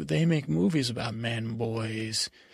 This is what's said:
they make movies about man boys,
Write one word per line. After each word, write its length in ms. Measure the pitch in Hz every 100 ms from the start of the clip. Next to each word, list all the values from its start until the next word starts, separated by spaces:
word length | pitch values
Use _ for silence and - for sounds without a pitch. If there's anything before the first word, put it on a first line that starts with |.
| -
they 180 | 151 165
make 240 | 160 139
movies 400 | 160 190 160 123
about 260 | 120 120 113
man 380 | 117 117 113
boys, 760 | 107 117 113 110 110 110 110 - - -